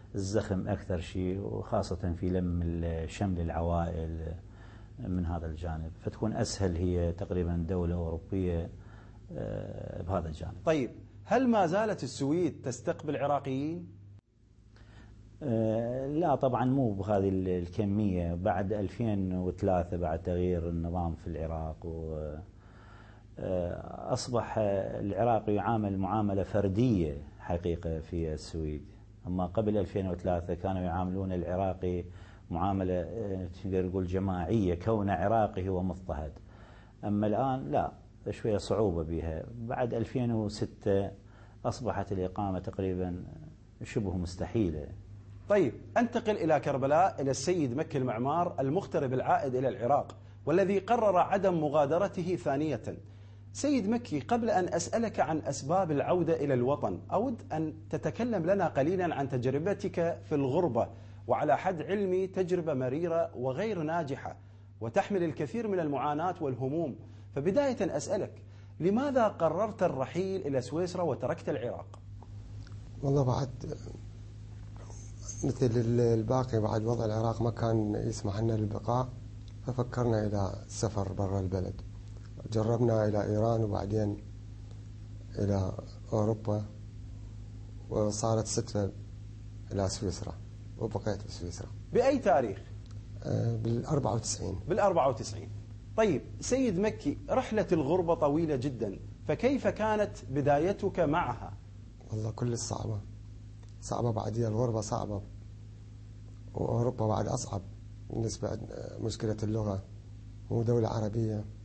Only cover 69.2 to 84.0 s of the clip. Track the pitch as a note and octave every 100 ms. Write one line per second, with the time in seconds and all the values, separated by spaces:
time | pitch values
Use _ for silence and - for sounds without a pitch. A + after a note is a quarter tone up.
69.2 | G#3+ - E3 E3 A3 F3+ F3 C3+ C3 E3
70.2 | F#3+ F#3+ C#3+ C3+ A#2+ D#3 F3+ F3+ E3+ A#2+
71.2 | B2 E3 - C#3+ A#2 E2+ - - - -
72.2 | - - - - - - - - C3+ C#3+
73.2 | B2+ A#2 C#3 - - - - - - -
74.2 | - - - - - - - - - -
75.2 | - - C#3 B2 B2+ A#2+ A2+ A#2+ A#2+ A2+
76.2 | A2 C3 B2 A2 G#2+ A2 A2 A#2+ A2+ G#2+
77.2 | A2+ A2 A#2 G#2+ A2+ A2+ G#2 G#2+ A2+ A2
78.2 | G#2 G2 A2+ A2 G#2 G#2+ A2+ B2 B2+ -
79.2 | - - - - - B2 B2 B2 A#2+ A2
80.2 | G#2+ G2+ F#2+ - - - G#2+ G2+ F#2+ F#2
81.2 | G2 G2 F#2 F#2+ F2+ - - - - -
82.2 | - - - A2+ A2 A#2 A#2+ A2 G#2+ G#2
83.2 | G2 G#2 A2+ A2+ A2 F#2+ G2 A2